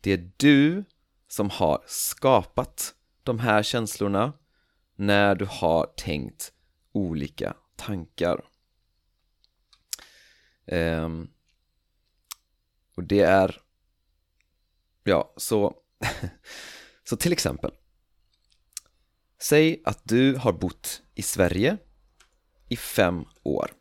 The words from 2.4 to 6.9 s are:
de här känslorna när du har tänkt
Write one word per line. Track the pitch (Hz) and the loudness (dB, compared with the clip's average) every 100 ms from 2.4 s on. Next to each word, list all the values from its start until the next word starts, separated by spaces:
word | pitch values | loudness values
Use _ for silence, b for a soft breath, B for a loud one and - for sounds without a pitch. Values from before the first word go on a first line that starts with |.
| 87 - 131 - - - _ _ | 2 -6 -6 -8 -12 -12 _ _
de | - 113 | -6 -4
här | 120 107 | 2 2
känslorna | 104 123 110 - 101 98 120 147 _ _ _ _ _ _ | 2 -2 -4 -4 0 0 0 -4 _ _ _ _ _ _
när | 101 101 101 | 0 4 4
du | 95 95 | 2 -4
har | - 87 82 - - | -2 2 2 0 -6
tänkt | - 76 60 - - _ _ _ _ | -6 -6 -6 -12 -16 _ _ _ _